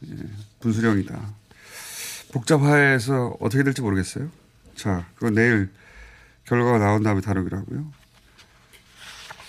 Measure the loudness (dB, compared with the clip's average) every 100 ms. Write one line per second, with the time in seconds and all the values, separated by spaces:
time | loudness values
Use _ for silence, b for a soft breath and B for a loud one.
0 | -16 -14 -12 -14 -18 _ -2 2 2 2
1 | 0 -8 -12 -14 _ B B B B B
2 | B B B -8 2 4 6 6 6 4
3 | 2 0 -2 -2 0 2 2 0 0 0
4 | -2 -6 -10 -12 _ _ -20 -8 -2 -2
5 | -4 -4 -2 2 4 2 0 b b b
6 | b b b b -2 0 2 4 4 2
7 | 2 0 0 -2 -2 -6 -8 -8 -10 -14
8 | _ _ _ _ -20 _ _ -20 B B
9 | B B B B